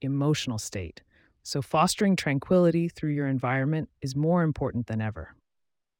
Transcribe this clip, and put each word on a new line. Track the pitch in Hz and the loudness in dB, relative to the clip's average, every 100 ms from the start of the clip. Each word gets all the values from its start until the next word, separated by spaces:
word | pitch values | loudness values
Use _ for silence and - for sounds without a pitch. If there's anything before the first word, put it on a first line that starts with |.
emotional | 135 139 143 151 - 110 | -2 0 2 0 -2 -6
state, | - 101 87 - _ _ _ _ | -6 -8 -10 -12 _ _ _ _
so | - 147 | -8 -6
fostering | - 156 175 - 202 180 | 0 2 2 2 2 2
tranquility | 151 139 - 185 175 165 170 | 0 -2 2 4 6 4 -2
through | - 151 | -4 -4
your | 147 139 | -2 0
environment | 135 123 135 135 160 - _ | 0 0 0 0 -2 -4 _
is | 135 131 | -6 -2
more | 160 175 | 2 2
important | 160 - 135 120 117 | 2 0 -4 -4 -4
than | 110 | -4
ever. | 110 104 73 _ _ _ _ _ _ | -4 -6 -14 _ _ _ _ _ _